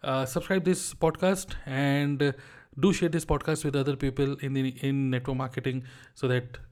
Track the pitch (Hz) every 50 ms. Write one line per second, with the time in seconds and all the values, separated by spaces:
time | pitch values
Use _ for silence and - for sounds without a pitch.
0 | - 147 131 135 135 127 - 175 165 - 196 190 165 180 185 180 - - - -
1 | - 160 160 - - 185 196 190 - - - - - - 135 131 143 143 139 143
2 | 143 143 143 135 143 143 135 - - - - - - _ - 139 135 196 190 -
3 | 185 165 156 165 156 - 156 143 - - 160 151 - 151 135 143 135 139 139 -
4 | - 135 127 - 143 139 139 139 - 135 135 135 131 131 127 127 - 139 139 139
5 | 135 131 127 127 127 139 135 127 131 131 - - 123 135 127 135 127 - - -
6 | - - _ - - 131 127 123 123 - - - - -